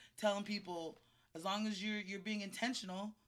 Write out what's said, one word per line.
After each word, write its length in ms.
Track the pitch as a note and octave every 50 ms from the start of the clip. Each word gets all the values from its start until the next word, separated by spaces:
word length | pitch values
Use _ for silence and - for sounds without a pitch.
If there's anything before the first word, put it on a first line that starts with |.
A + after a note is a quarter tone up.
| - - -
telling 280 | - G#3 G#3 G3+ G3+ G#3
people, 540 | G#3 G#3 - F#3 F3+ F3 E3+ E3 D#3 - - - - _ _ _ _ -
as 100 | D#3+ E3+
long 220 | F#3+ G3 G#3+ G#3+
as 160 | G#3+ G#3 F#3 G3+
you're, 180 | G#3+ G#3+ G#3
you're 180 | G3 F#3 G3 G3
being 200 | F3+ G#3+ G#3+ G#3
intentional, 720 | G3+ F#3+ F#3+ - A3+ B3 B3+ - G#3+ F#3 F3+ F#3+ G3+ G#3+ - - _